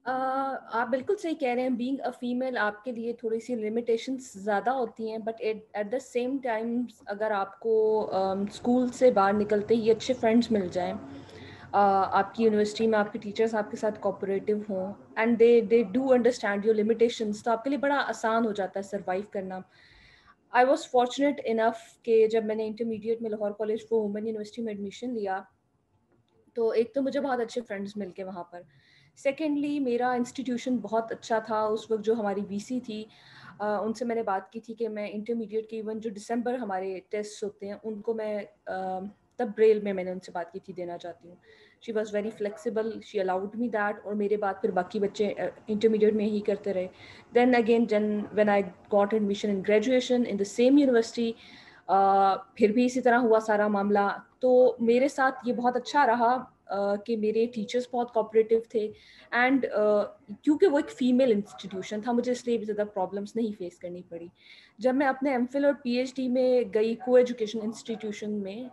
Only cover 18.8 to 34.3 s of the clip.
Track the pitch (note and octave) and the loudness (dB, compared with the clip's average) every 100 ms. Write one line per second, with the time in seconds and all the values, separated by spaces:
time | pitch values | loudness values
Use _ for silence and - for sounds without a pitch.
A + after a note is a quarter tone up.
18.8 | G3 G3+ F#3 F#3 G#3 G3+ F#3+ F#3 - _ | -8 -8 -4 -4 -4 -10 -8 -12 -14 _
19.8 | _ - - _ _ _ _ A#3+ B3+ D4 | _ -20 -20 _ _ _ _ 4 4 4
20.8 | - B3 B3 C4 C#4+ C#4+ - A3+ A3+ A#3 | 2 2 2 2 0 0 -2 2 0 0
21.8 | - _ - A3+ A3 A3+ G#3+ G#3+ A3 G#3+ | -16 _ 2 4 6 2 0 -4 -4 -4
22.8 | A#3 A3 G#3+ A3+ A3+ G#3+ G#3 G#3 G#3+ A3 | -6 -4 -4 -4 -4 -4 -6 -4 -4 -4
23.8 | - A3+ G#3 G#3 A3 G#3+ G#3 - A3+ G#3 | 0 -2 0 -4 -6 -6 -8 -8 -8 -6
24.8 | G3+ - B3 A#3 G3 F#3+ G3+ _ _ _ | -10 -10 -8 -6 -4 -6 -8 _ _ _
25.8 | _ _ _ _ _ _ _ - A3+ G#3+ | _ _ _ _ _ _ _ -2 2 2
26.8 | A#3 C#4 C4+ C4+ C#4 B3 A3+ B3 A#3 G3 | 2 0 -2 -2 -2 -2 -2 -6 -6 -8
27.8 | G3+ G#3 F#3+ F3 F#3+ F#3 E3+ F3 E3+ _ | -8 -8 -10 -8 -10 -10 -12 -16 -20 _
28.8 | _ _ _ - C#4 C#4 D#4 C#4+ D4 D4 | _ _ _ -4 -4 -2 -2 0 -2 -2
29.8 | C4 A#3+ B3 B3 B3 - B3+ A#3+ C4 B3 | 0 0 0 0 -4 -6 -6 -4 -2 -4
30.8 | G#3 A3 A3+ - - A3 A3+ G#3+ G#3+ G#3+ | -2 -2 -2 -10 -2 -2 0 -2 0 -2
31.8 | - A3 G#3 A#3 G3+ G3 F#3+ G3+ - B3+ | -2 -2 0 0 0 -4 -6 -8 -6 -8
32.8 | A#3+ G#3+ G#3+ - - - - - G#3 G#3 | -6 -12 -12 -20 -20 -20 -20 -8 -4 -2
33.8 | G#3+ A3 A#3+ A3+ A3 | -2 -4 -4 -2 -2